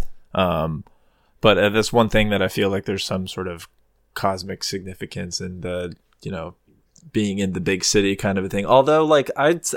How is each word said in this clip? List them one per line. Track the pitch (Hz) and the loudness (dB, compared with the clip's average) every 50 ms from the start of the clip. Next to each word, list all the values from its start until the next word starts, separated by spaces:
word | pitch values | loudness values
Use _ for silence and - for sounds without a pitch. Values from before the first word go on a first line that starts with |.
| - - - - - _ - | -2 -2 -6 -10 -14 _ -2
Um, | - 92 87 85 80 80 80 78 - - - _ _ _ _ _ _ _ _ _ _ | 0 0 2 2 0 -2 -2 -4 -8 -10 -16 _ _ _ _ _ _ _ _ _ _
but, | - 110 101 90 | 4 6 6 6
uh, | 101 101 | 4 4
that's | 104 110 104 - | 2 2 0 2
one | - 117 113 104 | 4 2 4 4
thing | - 110 107 104 | 4 2 2 2
that | 101 95 | 2 2
I | 95 92 | 0 0
feel | - 107 101 98 | 0 0 0 0
like | 98 98 - | 0 -2 -4
there's | 107 98 95 - | -4 -4 -4 -4
some | - 98 95 92 95 | -4 -4 -4 -6 -6
sort | - 92 92 | -8 -8 -8
of | 90 85 82 - - _ _ _ _ _ _ _ _ _ | -8 -10 -12 -16 -20 _ _ _ _ _ _ _ _ _
cosmic | - - 98 95 92 92 98 95 - - | -4 -2 -2 -2 -4 -6 -10 -10 -8 -8
significance | - 101 95 95 95 90 - 95 - - 95 90 87 - - | -8 -8 -8 -8 -12 -12 -12 -12 -10 -10 -10 -10 -8 -8 -8
in | 95 90 90 90 | -10 -10 -10 -10
the, | 82 90 87 90 90 87 - - _ _ _ _ | -8 -6 -6 -6 -6 -8 -10 -14 _ _ _ _
you | - - | -12 -10
know, | 98 82 80 87 - _ _ _ _ _ _ _ _ _ _ 160 | -8 -8 -10 -12 -14 _ _ _ _ _ _ _ _ _ _ -4
being | - 107 104 101 95 101 | -2 -2 -2 0 -2 -2
in | 98 95 | -2 -2
the | 90 92 | -2 -2
big | 85 95 95 90 - | -2 -2 -2 0 0
city | - - 104 98 98 98 | 2 2 2 2 2 0
kind | - - 101 95 | 0 -2 -2 0
of | 95 95 | 0 -2
a | 92 | -2
thing. | 101 101 101 | -4 -4 2
Although, | 80 123 135 135 151 151 156 156 | 4 6 6 6 6 4 4 4
like, | 151 156 143 131 - - | 4 4 4 2 0 -2
I'd, | - 139 156 175 165 - - - | 0 2 2 2 0 -2 -6 -6